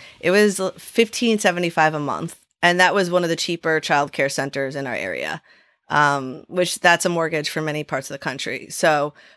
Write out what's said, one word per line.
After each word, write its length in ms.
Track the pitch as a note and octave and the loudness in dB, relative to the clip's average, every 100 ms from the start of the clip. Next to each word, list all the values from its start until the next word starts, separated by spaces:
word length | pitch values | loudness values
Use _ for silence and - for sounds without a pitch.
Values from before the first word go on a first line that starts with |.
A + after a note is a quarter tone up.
| - - | -20 -6
it 100 | - | 2
was 280 | G3 G#3+ F#3+ F#3+ - | 4 4 2 -4 -6
fifteen 600 | - - A3+ - A#3+ G#3+ | -4 0 0 0 0 2
seventy-five 540 | G3+ F3 F3 E3 D#3 | 2 0 0 2 2
a 80 | D#3 | 2
month. 360 | C#3+ F2+ E3 - _ _ | -2 -4 -6 -10 _ _
And 180 | F3 F3+ | 2 4
that 140 | F3+ | 4
was 160 | F3+ F3+ | 4 2
one 120 | F3+ | 2
of 60 | E3+ | 0
the 80 | E3 | -2
cheaper 440 | - E3+ E3 D#3+ | -4 -4 -2 -2
childcare 500 | - D3+ C#3+ - C#3 | 2 0 0 0 -2
centers 460 | - C#3 C#3 C3+ C3+ | -2 -4 -4 -6 -6
in 100 | C3+ | -6
our 80 | |
area, 480 | A2+ F#2+ C#2+ C#2 A2+ - _ _ _ - | -6 -6 -6 -6 -8 -12 _ _ _ -4
um, 560 | D3+ D3 C#3+ C3 B2+ - | 2 2 2 -2 -10 -6
which 340 | F3+ F3+ - | -2 0 2
that's 240 | F3+ E3+ | 2 4
a 60 | F#3 | 2
mortgage 400 | E3+ D#3+ D#3+ D3 | 0 -2 -2 -4
for 100 | - | -4
many 240 | D#3 D3+ | -4 -4
parts 240 | D3 C3+ C3+ | -6 -6 -6
of 60 | |
the 40 | C#3 | -10
country. 500 | - C3 - B2+ - | -8 -8 -6 -8 -8
So, 420 | - F3 D3+ D3 - - | 0 2 2 0 -6 -20